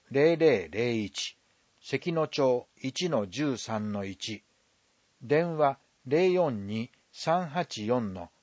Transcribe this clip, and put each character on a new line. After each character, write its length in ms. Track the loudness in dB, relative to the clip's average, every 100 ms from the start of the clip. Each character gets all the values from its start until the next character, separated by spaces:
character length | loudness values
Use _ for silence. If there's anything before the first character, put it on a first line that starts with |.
| -2
零 260 | 4 4 6
零 320 | 4 4 0
零 340 | -2 0 0
一、 340 | -2 -6 -10 -12 _ _ _ _
関 320 | -6 -4 -2
野 140 | -2 -2
町 400 | 2 2 2 -2 _
一 320 | -8 -4 0
の 180 | 0 -2
十 300 | -2 -2 -2
三 340 | -4 -4 -2
の 140 | -4 -6
一。 380 | -8 -10 -10 _ _ _ _ _ _ _ _
電 340 | 0 0 2 2
話、 220 | 0 0 _ _ 0
零 260 | 2 4
四 360 | 4 2 -2 -4
二 240 | -6 -8 _ _
三 380 | -8 -2 -2 -2
八 360 | -4 -4 -4 -2
四 280 | 0 -2
の 160 | -8 -12 _